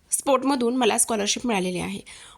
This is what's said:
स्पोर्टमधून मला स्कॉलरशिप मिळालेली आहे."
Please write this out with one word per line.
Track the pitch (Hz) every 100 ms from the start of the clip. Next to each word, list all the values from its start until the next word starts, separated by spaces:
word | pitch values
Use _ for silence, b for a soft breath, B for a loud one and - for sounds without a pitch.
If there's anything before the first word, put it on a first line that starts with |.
| _
स्पोर्टमधून | - - 254 254 277 233 254
मला | 226 214
स्कॉलरशिप | - 220 202 226 247
मिळालेली | 202 185 180
आहे." | 175 196 B B B